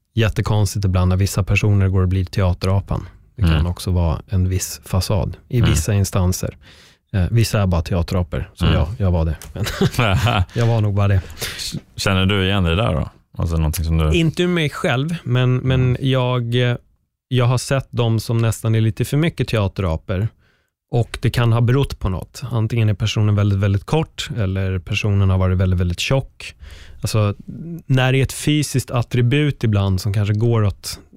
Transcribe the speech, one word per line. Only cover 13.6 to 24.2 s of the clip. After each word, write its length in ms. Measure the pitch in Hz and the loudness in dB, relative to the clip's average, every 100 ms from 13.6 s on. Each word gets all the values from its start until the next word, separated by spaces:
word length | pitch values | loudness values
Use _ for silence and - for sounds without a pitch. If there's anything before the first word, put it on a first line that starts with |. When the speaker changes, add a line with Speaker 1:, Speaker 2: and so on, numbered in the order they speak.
| 78 76 80 | -2 -2 -2
Speaker 2:
som 120 | 80 | 0
du 140 | 78 | 2
Speaker 1:
Inte 300 | 170 165 151 | 2 0 0
ur 40 | 180 | 0
mig 220 | 175 147 | 0 -2
själv, 460 | - 185 123 151 165 | -2 -2 -2 -2 -6
men, 320 | 127 123 127 127 | -2 0 2 0
men 240 | 131 131 | 0 2
Speaker 2:
Mm. 160 | 127 123 135 | 2 0 0
Speaker 1:
jag, 460 | 131 123 123 117 123 123 | 0 0 -2 -2 0 0
eh, 40 | 123 - _ _ _ - | -2 -8 _ _ _ -4
jag 180 | 123 120 | 0 2
har 120 | 123 | 0
sett 300 | - 135 - | 0 -2 -2
dem 280 | 117 117 113 | 0 0 0
som 180 | - 117 | 0 0
nästan 380 | 117 - 113 110 | 0 0 0 2
är 60 | |
lite 240 | 110 - 120 | 2 0 -2
för 120 | 143 | 0
mycket 300 | 165 - 127 | 0 -2 -2
teaterapor. 800 | 110 98 - 92 80 - 92 113 - _ _ _ _ _ | 0 0 -2 -2 -2 -4 -4 -4 -6 _ _ _ _ _
Och 260 | 123 - - | -2 -2 -4
det 80 | 117 | -2
kan 240 | - 117 | 0 2
ha 80 | 117 | 2
berott 380 | 117 135 131 - | 2 2 0 -4
på 100 | 101 | -6
något. 320 | 90 - - 117 | -6 -10 -14 -6
Antingen 380 | 117 110 117 107 | -4 -2 0 0
är 40 | |
personen 420 | 101 107 - 107 104 | 0 -2 0 2 2
väldigt, 240 | 101 98 | 2 2
väldigt 260 | 101 101 - | 2 0 0
kort, 440 | 156 156 - | -2 -2 -8